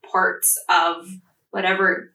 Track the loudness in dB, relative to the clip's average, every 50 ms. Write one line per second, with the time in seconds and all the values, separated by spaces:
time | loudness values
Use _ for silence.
0 | -8 -4 0 0 0 0 0 -2 -2 -2 -2 -2 0 2 2 2 2 2 -2 -4
1 | -10 -16 -16 -16 -18 _ _ _ _ _ -6 -2 0 0 0 2 2 0 0 -2
2 | -6 -12